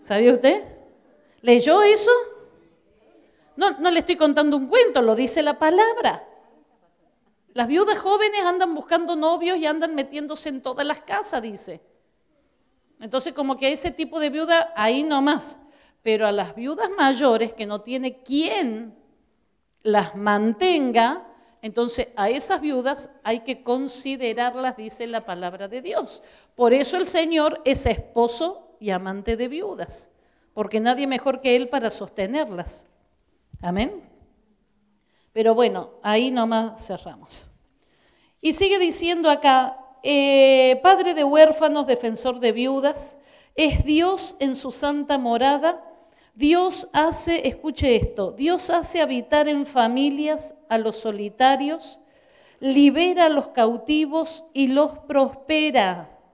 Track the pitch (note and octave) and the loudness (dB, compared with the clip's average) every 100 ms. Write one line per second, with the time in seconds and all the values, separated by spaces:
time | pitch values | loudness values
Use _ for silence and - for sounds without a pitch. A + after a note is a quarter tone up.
0 | - G3+ A#3+ B3 C4 G4 - - - _ | -2 4 4 6 4 2 -4 -20 -20 _
1 | _ _ _ _ A#3 A#3+ A#3+ F4 G#4 G#4 | _ _ _ _ 4 4 6 6 6 4
2 | G#4 A#4+ - - - _ _ _ _ _ | 4 2 2 -14 -20 _ _ _ _ _
3 | _ _ _ _ _ - F#4+ - E4+ E4+ | _ _ _ _ _ -2 -2 0 0 0
4 | E4 F4 D4+ D4 D4+ C#4+ C4 A#4 B4 C#4+ | 0 0 2 2 2 0 2 4 4 4
5 | A3+ A3 B3+ - D4 C#4+ D#4 F4+ A4 A#4 | 2 2 0 0 -2 0 2 4 2 2
6 | B3+ D#3+ - - _ _ _ _ _ _ | -2 -2 -12 -20 _ _ _ _ _ _
7 | _ _ _ _ _ - A#3 D#4 G#4 G#4 | _ _ _ _ _ -6 -2 2 2 0
8 | F#4+ G4+ G#4+ G#4 F4+ F4+ F4+ D#4 - E4 | 0 2 2 0 -2 0 -2 -4 -2 -2
9 | E4+ E4 D#4 E4+ E4+ F#4 D#4 D#4 E4 D4+ | -2 -2 0 0 -2 -2 -2 -2 -4 -4
10 | C#4 C#4+ D4+ D#4 D#4 C4 B3+ - C#4+ D4+ | -6 -8 -10 -10 -10 -10 -10 -6 -6 -6
11 | - - G#4+ C4+ A3+ G3 - D#3 _ _ | -6 -8 -4 -8 -8 -14 -14 -16 _ _
12 | _ _ _ _ _ _ _ _ _ _ | _ _ _ _ _ _ _ _ _ _
13 | A3 B3+ C4+ C4+ C4+ C4 C4+ D4 F4 - | -8 -6 -6 -6 -6 -2 -2 -2 -6 -6
14 | D#4+ E4 D4+ C#4+ D#4+ E4 E4 - A3 B3+ | -8 -4 -4 -4 0 0 0 -2 0 0
15 | D#4 C#4+ C#4 D4 - - - _ _ _ | 0 0 2 0 -4 -18 -20 _ _ _
16 | - A3 G#3+ G3+ F#3 - B3 D#4+ G#4+ G4+ | -2 0 0 0 -4 -8 -8 -6 -6 0
17 | C#4 B3+ C#4 A3+ A3+ - G#3 G#3 G#3 C4 | 0 2 2 2 0 -6 -8 -8 -8 -6
18 | B3+ B3+ - C#4 E4 G#4 C#4 A3 A3+ - | -6 -10 -6 -2 -2 -2 -4 -6 -12 -20
19 | _ _ _ _ _ _ _ _ A3 G#3 | _ _ _ _ _ _ _ _ 0 0
20 | F#3 G3 G#3 G#3 A3 A3+ F#4 E4+ C4 A#3 | 0 -4 0 2 0 0 2 2 2 2
21 | A#3 E4 - - _ _ A3 A3 A#3+ A#3+ | 2 -2 -12 -20 _ _ -10 -4 -4 -4
22 | A#3+ - G3+ C4 - F#4+ D4+ C4 B3 C#4+ | -8 -2 -2 -2 -4 -4 -2 -4 -4 -6
23 | - - - A#3+ A#3 A#3+ - B3 C4+ - | -10 -12 -6 -6 -6 -10 -4 -4 -4 -8
24 | C#4 C4+ A#3+ A3 B3 B3 C4 B3+ A3 G#3+ | -10 -6 -6 -4 -4 -4 -6 -8 -16 -12
25 | A#3 A3+ A3 F3+ F3+ F#3+ G3 A#3+ C#4+ - | -10 -10 -10 -10 -10 -10 -12 -12 -6 -6
26 | C4 - _ _ _ - A#3+ B3+ D#4 F4+ | -8 -14 _ _ _ 0 2 4 2 -2
27 | F#4 F#4 D#4+ E4 D4+ D#4 - C4+ A#3+ G#3+ | -2 -2 0 2 0 0 -2 0 -2 -4
28 | - - A#3 A#3 E4 G4 - _ G#3+ F#3 | -4 0 0 0 -6 -8 -18 _ -6 -4
29 | F#3+ G3 G3 A3+ B3 D4 G4+ F4+ E3+ - | -6 -8 -6 -4 -4 -6 -10 -10 -12 -12
30 | - _ _ _ _ - G3+ G#3+ A3+ B3+ | -16 _ _ _ _ -8 -6 -2 -2 -2
31 | C#4 B3+ C4+ C4 C4 B3 B3 C#4 A3+ - | -2 -4 -4 -2 2 2 2 -4 -4 -6
32 | G3 - F#3+ C4+ C#4+ F3+ F3 - _ _ | -12 -8 -6 -4 -6 -8 -12 -14 _ _
33 | _ _ _ _ _ - F3 F#3 B3+ G4+ | _ _ _ _ _ -12 -6 -4 -4 -8
34 | - _ _ _ _ _ _ _ _ _ | -20 _ _ _ _ _ _ _ _ _
35 | _ _ _ A3 A3+ A3+ A#3+ F#3+ - - | _ _ _ 0 2 4 2 0 -10 -10
36 | G#3 G#3+ B3+ B3+ A3+ A3+ A3+ G3+ - F#3 | -2 0 0 -2 -2 -2 -4 -8 -12 -12
37 | - A2+ - - - _ _ _ _ _ | -12 -20 -20 -20 -20 _ _ _ _ _
38 | _ _ _ _ D#4 - G4 G4 F4+ - | _ _ _ _ -4 0 2 2 2 0
39 | E4+ F4 D#4+ D4 D4 C4 B3+ - - _ | -2 0 2 4 4 4 2 -6 -20 _
40 | - C#4+ C#4 C#4 C4+ C4 B3+ C4 F4 F#4+ | 0 2 4 6 8 8 6 6 6 4
41 | F#4 D#4+ C#4+ D4+ D#4 D#4 D#4 D4 C4 B3 | 4 0 2 8 8 8 0 0 0 -2
42 | A#3+ A3+ C4 B3 A#3+ A3 B3+ C4+ C#4 C#4+ | -2 -4 -6 -2 -2 0 -2 0 -2 -4
43 | - - _ _ _ - D4+ - C4+ D4+ | -10 -14 _ _ _ 0 0 2 2 2
44 | F4 F#4+ F4+ - C#4 C4 C4+ A#3+ C#4+ D4 | 2 0 -6 -6 -4 -4 -8 -6 -4 -4
45 | C#4+ C#4 B3 A#3 C4 C#4 D#4+ F4 - - | -2 -2 0 0 2 2 0 -4 -12 -20
46 | _ _ _ - D4 E4+ F#4 F4 - C#4 | _ _ _ -2 2 4 2 -4 -4 0
47 | D#4 E4 - E4 C4 - D#4 C4 C#4 A3+ | 0 0 -2 -2 -2 -4 -10 -2 2 2
48 | - - F#3 G#3 C#4+ F4 - E4+ D#4+ F4 | 0 -4 -6 -2 -2 -2 0 -2 -2 -2
49 | D4 B3+ A#3 D4+ D4+ D4 C#4 C4 A3+ A#3+ | 0 -2 0 0 2 0 -2 0 2 2
50 | C#4+ C#4+ D4+ D#4 - - _ A3+ A3 G#3+ | 0 -2 -4 -4 -8 -18 _ -2 -2 -6
51 | A3+ G3+ G#3 G3+ B3+ C4+ C#4+ D#4+ - - | -8 -6 -10 0 2 2 -2 -6 -10 -18
52 | _ _ _ _ _ _ C4+ C4+ C#4+ C#4 | _ _ _ _ _ _ 0 6 6 6
53 | F4+ F4+ E4 D4 - - A3+ A#3 - D4+ | 0 4 4 4 -2 0 0 0 -2 -2
54 | D4+ D#4 D#4+ - - - C4+ C4+ D4+ - | 0 -2 -4 -10 -10 0 2 2 0 -2
55 | - C#4+ C4 - - D#4 D4+ B3+ G3 F3 | -2 0 0 -2 -2 0 2 2 0 -2
56 | E3 - _ | -12 -20 _